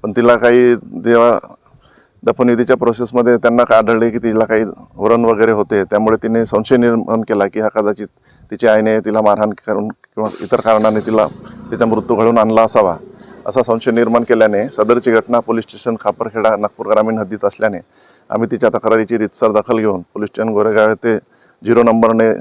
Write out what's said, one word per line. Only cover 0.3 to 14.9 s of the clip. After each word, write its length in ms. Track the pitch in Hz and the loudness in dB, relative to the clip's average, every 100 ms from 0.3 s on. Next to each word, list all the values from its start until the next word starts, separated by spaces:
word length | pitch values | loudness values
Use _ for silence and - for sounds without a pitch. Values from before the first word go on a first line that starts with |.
| 117 | 4
काही, 400 | 120 120 123 120 | 4 4 4 0
जेव्हा 760 | - 92 101 117 120 117 - - _ _ _ _ _ _ | -4 -8 0 2 4 0 -4 -20 _ _ _ _ _ _
दफनविधीच्या 540 | 117 113 123 117 123 123 | -6 0 0 0 0 0
प्रोसेसमध्ये 600 | 117 113 120 123 120 120 | 0 -2 -4 0 2 2
त्यांना 260 | 120 120 | 2 2
काय 140 | 120 113 | 2 2
आढळले 320 | 113 113 117 | 2 0 0
की, 80 | 113 | -2
तिला 280 | 117 110 110 | -2 -2 0
काही 180 | 110 107 - - - | 0 -2 -8 -20 -4
व्रण 300 | 104 113 117 | 0 2 2
वगैरे 260 | 107 113 | 2 2
होते, 320 | 107 101 104 | 0 0 -2
त्यामुळे 340 | 92 104 110 110 | 0 0 0 -2
तिने 220 | 113 113 113 | -2 -2 -2
संशय 320 | 107 113 131 | -2 0 2
निर्माण 440 | 120 113 - 113 | 2 0 -2 -4
केला 260 | 110 107 98 | -2 -2 -2
की, 120 | 104 | -2
हा 80 | 107 | -4
कदाचित 400 | 110 104 101 104 _ _ _ _ | -2 -2 -4 -10 _ _ _ _
तिची 160 | 104 117 | -2 2
आईने 320 | 107 110 110 | 2 2 0
तिला 220 | 107 107 | -2 0
मारहाण 280 | 107 101 107 | 0 2 -2
करून 380 | 101 - 101 104 | -4 -6 -6 -6
किंवा 420 | - _ - 107 - | -12 _ -8 -8 -8
इतर 180 | 95 120 | -4 -2
कारणाने 400 | 110 110 110 107 | 2 2 2 0
तिला, 280 | 104 110 92 - - - - | 0 0 0 -4 -20 -20 -12
तिचा 140 | 113 113 | -2 0
मृत्यू 300 | 110 - 107 | 0 -2 0
घडवून 220 | 113 117 | 2 2
आणला 240 | 110 110 | 2 2
असावा, 360 | 110 117 98 82 - - - - - | 2 2 0 -2 -12 -20 -20 -14 -6
असा 160 | 131 | -2
संशय 280 | 123 113 123 | 0 -2 0
निर्माण 320 | 117 117 117 | 0 2 0
केल्याने, 460 | 120 117 110 101 123 | 0 2 2 2 -4
सदरची 420 | - 107 | -4 0